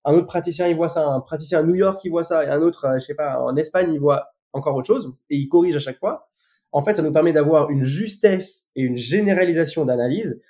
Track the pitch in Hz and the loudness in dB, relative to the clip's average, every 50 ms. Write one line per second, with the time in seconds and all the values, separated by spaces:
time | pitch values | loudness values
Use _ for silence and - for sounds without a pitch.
0 | - 143 151 170 170 180 - 175 170 180 170 - 180 175 170 160 170 165 165 170 | 0 2 2 2 2 2 -2 -4 -4 -4 -4 -2 0 0 0 0 0 -2 0 0
1 | 156 147 139 131 131 - 160 151 156 - 180 160 156 165 180 185 196 196 190 190 | 0 0 0 -2 -4 -6 -8 -10 -6 -2 0 2 2 2 2 2 2 0 0 -2
2 | - 180 165 170 165 - 175 160 151 139 139 147 160 170 165 - - 139 131 131 | -4 -4 -2 -2 -2 0 0 0 0 0 0 2 2 0 0 0 -2 -2 -2 -2
3 | 131 - 143 147 151 143 131 127 127 127 131 143 156 156 - 185 185 170 156 147 | -4 -6 -8 -6 -6 -4 -4 -2 -2 -2 -2 -2 -2 -2 0 0 0 0 0 0
4 | 139 143 143 139 - - _ _ _ _ - 139 135 147 139 135 131 - 220 269 | 2 2 2 0 -2 -8 _ _ _ _ -10 -6 -4 -2 -2 -2 0 0 0 0
5 | 208 - 131 _ _ - 147 143 139 139 170 170 170 180 156 147 139 135 127 - | -2 -6 -12 _ _ -6 -4 -4 0 2 2 2 4 2 0 -2 -4 -6 -8 -6
6 | - 208 302 302 - _ _ _ _ _ _ _ _ _ - 143 143 208 208 190 | -6 -6 -6 -6 -10 _ _ _ _ _ _ _ _ _ -4 -2 0 0 0 0
7 | 156 151 139 156 156 170 160 151 147 147 160 156 143 143 143 139 131 131 139 165 | 0 0 2 2 2 4 4 4 4 4 4 4 4 2 0 0 0 0 -2 -2
8 | 220 214 202 - - 208 190 185 175 - - - - _ _ 131 131 123 123 120 | -4 -6 0 2 2 4 4 2 -2 -6 -12 -14 -18 _ _ -4 -2 -2 -2 -4
9 | 117 120 151 202 208 196 196 180 185 175 170 160 165 151 - 165 147 127 123 120 | -4 -2 0 0 2 2 2 2 2 2 2 2 0 0 -2 -2 0 0 0 0
10 | 120 127 143 208 226 165 123 - - _ | 0 0 -2 -2 -4 -6 -6 -8 -12 _